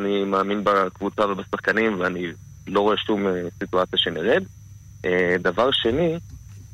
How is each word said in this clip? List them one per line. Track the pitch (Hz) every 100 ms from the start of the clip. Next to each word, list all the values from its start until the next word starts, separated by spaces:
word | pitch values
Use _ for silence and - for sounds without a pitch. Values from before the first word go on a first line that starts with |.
אני | 101 101
מאמין | 98 95 98 104
בקבוצה | 101 98 95 - 98 - 104
ובשחקנים, | 95 95 101 - 98 113 95
ואני | 90 90 87 76 - - -
לא | 98
רואה | 104 101 -
שום, | 104 101
אה, | 90 87 -
סיטואציה | 92 92 92 87
שנרד. | - 80 95 165 190 - - - - -
אה, | 90 90 90 90
דבר | 92 87 127
שני, | 135 113 131 175 165 - - - - -